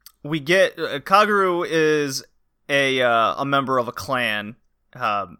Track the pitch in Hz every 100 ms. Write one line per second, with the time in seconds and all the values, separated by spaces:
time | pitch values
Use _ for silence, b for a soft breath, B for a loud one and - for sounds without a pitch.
0 | - _ 147 156 135 190 175 - 151 139
1 | - 196 208 208 185 175 175 160 156 151
2 | 143 135 - _ _ _ - 143 135 131
3 | 123 117 110 71 139 139 131 135 120 -
4 | - 127 117 104 104 127 _ _ _ 123
5 | 117 101 92 -